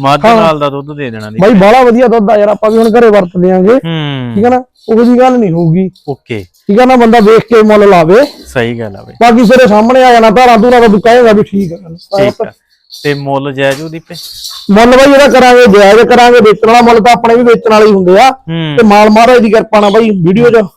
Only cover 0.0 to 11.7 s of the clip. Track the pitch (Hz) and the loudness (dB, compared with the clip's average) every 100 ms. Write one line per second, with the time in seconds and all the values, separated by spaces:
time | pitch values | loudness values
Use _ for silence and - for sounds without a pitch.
0 | 135 143 214 226 165 151 143 139 143 147 | -4 -2 0 0 0 -2 -6 -8 -14 -12
1 | 131 110 107 110 196 220 196 254 247 226 | -12 -12 -14 -4 0 2 2 2 2 0
2 | 247 226 208 208 208 - 220 226 226 226 | 0 0 0 0 -2 -2 -2 -2 0 2
3 | 233 208 180 180 180 185 185 262 165 160 | 2 0 -2 -4 -2 0 0 -2 -2 -8
4 | 147 135 123 202 240 254 262 _ - 226 | -8 -8 -8 -4 -2 -2 -6 _ -6 -2
5 | 240 247 254 247 208 165 170 170 190 - | 0 2 0 0 -2 -2 -2 -2 -4 -10
6 | - 135 - 110 90 _ - 202 254 254 | -16 -16 -12 -14 -14 _ -4 0 0 2
7 | 233 240 208 220 - 226 214 214 202 180 | 2 2 4 2 2 0 2 2 2 2
8 | 160 208 294 - - 131 117 117 110 101 | 2 0 0 -6 -12 -6 -6 -6 -12 -14
9 | 113 - 240 226 220 254 247 208 226 254 | -20 -2 0 2 2 2 2 2 0 2
10 | 254 240 226 220 254 220 247 247 233 202 | 2 2 2 2 2 2 2 2 2 0
11 | 226 247 233 208 - 196 185 | 0 2 2 0 -2 -6 -8